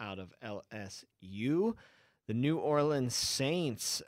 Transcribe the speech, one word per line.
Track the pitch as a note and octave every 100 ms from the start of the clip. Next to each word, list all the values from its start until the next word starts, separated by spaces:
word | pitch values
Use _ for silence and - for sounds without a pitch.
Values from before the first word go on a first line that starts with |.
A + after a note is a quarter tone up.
out | G#2+ F#2+
of | F2+ -
L | A2+ G#2 -
S | G#2+ F#2+ - - _
U. | F#2 G2 B2 E3 A3 A3+ - - _ _ -
The |
New | A2+ C#3 D#3+
Orleans | D3 D3 D3 D3 B2 -
Saints | - - C3+ F3 D#3 A2+ - -